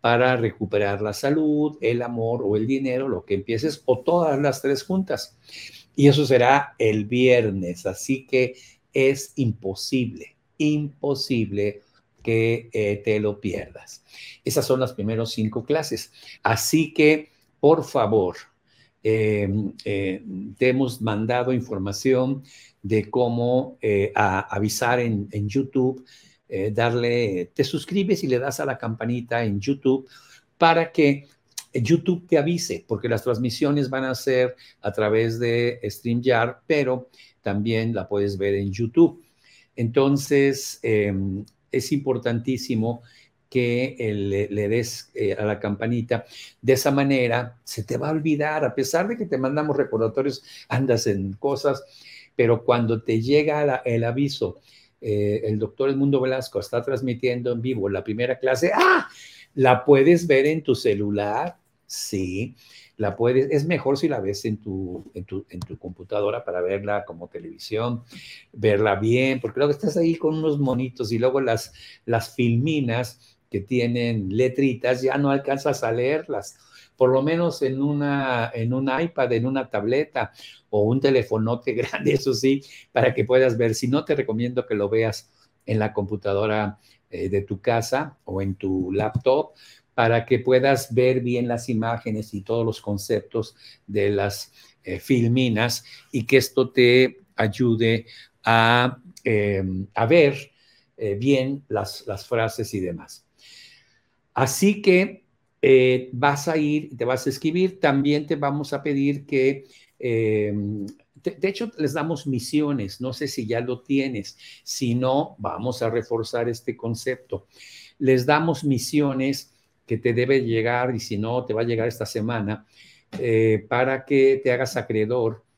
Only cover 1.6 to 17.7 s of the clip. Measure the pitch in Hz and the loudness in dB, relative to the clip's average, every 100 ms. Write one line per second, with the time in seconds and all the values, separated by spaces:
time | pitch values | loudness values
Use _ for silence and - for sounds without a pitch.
1.6 | 151 151 113 120 120 120 113 120 101 104 | -2 -2 -2 -2 -4 -4 -4 -2 0 0
2.6 | 113 135 135 127 135 92 - 98 98 113 | 0 -2 -2 -2 -2 -6 -4 -4 -2 -2
3.6 | 151 151 - 127 - 175 160 139 147 127 | -2 -4 0 0 2 2 2 2 0 0
4.6 | - 139 - 185 185 131 - _ - - | -2 -2 -2 -2 -2 -6 -8 _ -20 -20
5.6 | - - - - 143 143 139 127 120 139 | -20 -20 -12 4 6 6 4 6 6 4
6.6 | - _ 113 107 104 123 127 123 110 98 | 2 _ 0 2 0 2 6 6 4 -2
7.6 | 87 87 98 95 - 135 - 131 127 127 | -6 -6 -6 -6 -4 -4 0 0 0 -4
8.6 | - _ _ 139 135 139 - - 123 113 | -20 _ _ 2 2 2 -6 -4 -2 -2
9.6 | 95 92 - 131 113 85 - _ _ _ | -8 -8 -4 -2 -4 -8 -20 _ _ _
10.6 | 151 151 147 - 143 139 - 123 104 101 | 0 0 -4 -6 -4 -4 -2 -2 -2 -2
11.6 | 101 101 _ _ _ _ - 113 113 117 | -4 -4 _ _ _ _ -2 2 2 0
12.6 | - 113 104 101 107 107 104 101 101 101 | -4 -4 -2 -2 0 0 0 -4 -6 -6
13.6 | - - - - _ - - - - 135 | -10 -18 -20 -20 _ -20 -20 -10 -4 -2
14.6 | - 131 127 - 104 113 117 - 107 117 | 0 0 0 -4 -4 -4 -4 -4 -4 -4
15.6 | 117 151 151 151 - - - - - 117 | -2 -2 -2 -8 -10 -20 -20 -4 0 0
16.6 | - 156 156 - 151 156 151 _ _ _ | 2 2 0 4 4 4 -2 _ _ _
17.6 | 143 | 4